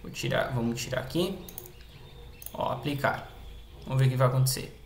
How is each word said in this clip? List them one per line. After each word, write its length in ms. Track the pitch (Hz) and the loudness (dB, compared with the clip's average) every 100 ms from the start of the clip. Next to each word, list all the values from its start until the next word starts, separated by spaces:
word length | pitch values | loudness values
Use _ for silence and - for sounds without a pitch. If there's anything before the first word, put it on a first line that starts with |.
Vou 120 | - | -10
tirar, 400 | - - 113 - | -4 0 2 2
vamos 280 | 127 117 117 | 2 0 -2
tirar 200 | - 123 | -2 -4
aqui. 360 | - 165 185 190 - - - - - - - - - - - | -2 0 0 -2 -8 -12 -14 -18 -18 -18 -18 -16 -16 -14 -12
Ó, 160 | - - | -4 -2
aplicar. 580 | 127 147 139 113 - - - - - - - | -2 -2 2 2 0 -6 -14 -14 -14 -14 -14
Vamos 160 | - 131 | -2 4
ver 60 | 131 | 4
o 40 | |
que 60 | 127 | 6
vai 120 | 127 | 4
acontecer. 520 | 127 131 - - - | 6 4 2 -4 -12